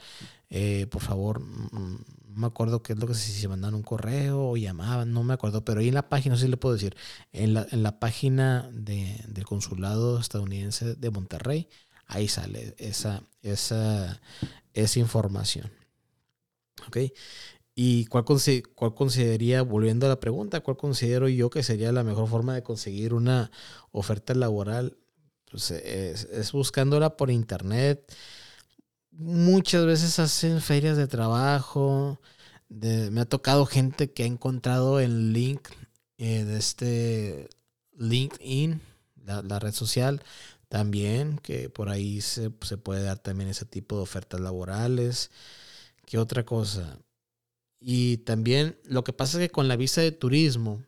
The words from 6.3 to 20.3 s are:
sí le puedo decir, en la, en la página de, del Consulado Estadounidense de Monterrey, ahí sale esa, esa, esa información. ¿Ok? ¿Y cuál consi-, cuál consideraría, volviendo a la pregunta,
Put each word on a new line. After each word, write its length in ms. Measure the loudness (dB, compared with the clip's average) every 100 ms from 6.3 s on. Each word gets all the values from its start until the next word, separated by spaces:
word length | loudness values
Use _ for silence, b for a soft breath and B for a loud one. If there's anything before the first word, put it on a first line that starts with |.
| 2
sí 100 | 2
le 80 | 2
puedo 200 | 2 0
decir, 200 | -2 -6 B B B
en 220 | 0 2 2
la, 120 | 2
en 120 | 0
la 160 | 0 0
página 720 | -2 0 0 4 4 2 -2
de, 500 | -8 -6 -4 -4 -8 -10
del 160 | -8
Consulado 720 | -4 -4 -4 -4 -2 0 2 0
Estadounidense 800 | -2 -4 -4 -4 -4 -4 -4 -4
de 140 | -4
Monterrey, 580 | -4 -6 -6 -2 -2 -4 b b b -8
ahí 160 | -2 -2
sale 460 | -2 -4 -8 -10 -12
esa, 420 | -8 -4 -4 -6 -10 _
esa, 760 | -6 -4 -2 0 2 0 -2 -8 B B B B _
esa 260 | 0 2 4
información. 720 | 2 2 0 -2 -2 -4 -8 -14 _ _ _ _ _ _ _ _ _ -20 -8
¿Ok? 100 | -4 -4 B B B B B _ 0
¿Y 300 | 4 4 2
cuál 200 | 0 2
consi-, 380 | 2 4 2 -2
cuál 220 | -4 -2 0
consideraría, 680 | 0 2 2 2 2 2
volviendo 460 | 2 2 2 4 2
a 20 |
la 100 | 2
pregunta, 420 | 0